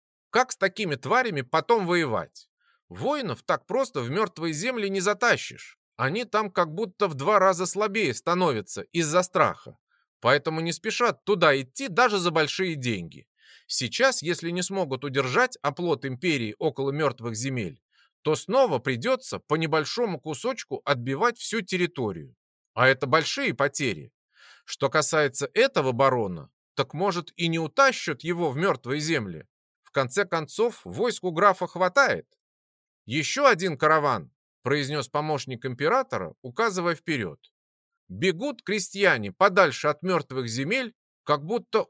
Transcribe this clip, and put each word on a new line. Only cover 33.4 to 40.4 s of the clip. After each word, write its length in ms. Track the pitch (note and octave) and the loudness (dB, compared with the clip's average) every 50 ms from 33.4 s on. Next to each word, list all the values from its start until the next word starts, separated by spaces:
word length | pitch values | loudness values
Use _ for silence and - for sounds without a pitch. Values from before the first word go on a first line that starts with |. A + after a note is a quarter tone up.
| D4 | 6
один 320 | C4+ A#3 D#3+ F#3 F#3 D#3 B2+ | 6 6 6 2 -4 -2 2
караван», 540 | - D3+ D#3 D#3 D3 C#3+ B2 G#2 C#3 - _ _ _ _ _ _ _ | 2 4 4 4 4 2 0 0 -2 -8 _ _ _ _ _ _ _
произнёс 460 | B2+ C#3 D3 C#3+ C3 D3+ D3+ C3 - | -2 0 0 0 -2 -4 -4 -6 -4
помощник 560 | _ D3 D3+ D#3 D#3 C#3 - - C3 A2+ - | _ -4 -2 -2 -2 -4 -4 -8 -10 -8 -6
императора, 680 | C3+ B2+ A#2+ C#3 D#3 A3+ C4 C4 - - G#2+ F#2 - - _ | -8 -6 -2 0 0 2 0 0 -2 -4 -6 -6 -8 -12 _
указывая 540 | - B2+ B2 - A3+ A3+ G3 F#3 E3+ F3 E3+ | -16 -12 -4 0 0 0 0 0 -2 -2 -2
вперёд. 560 | - _ - D#3 C3+ G#2 E2+ D2 _ _ _ _ _ _ _ _ _ _ _ _ _ _ _ | -4 _ -4 -4 -2 -2 -6 -8 _ _ _ _ _ _ _ _ _ _ _ _ _ _ _
«Бегут 560 | F#2 G2 C3+ F#3+ E3+ E3 A#3 D4 C4+ - _ | -8 -2 0 0 0 0 -4 -6 -6 -8 _
крестьяне 720 | - G3+ G#3+ F3+ - - G3 G3+ F3+ D#3 A#2+ G#2 G2+ F#2 | -4 -4 -4 -4 -6 -2 2 4 4 4 2 0 -6 0
подальше 560 | _ F#3 G3+ F#3 G3+ F#3 D#3 A#2+ - - D3+ | _ 2 4 6 6 6 4 4 0 -2 -2
от 120 | D3 - | -2 0
мёртвых 460 | - F#3 F#3 E3 C3 - - C3+ | -2 0 0 0 -2 -2 -6 -6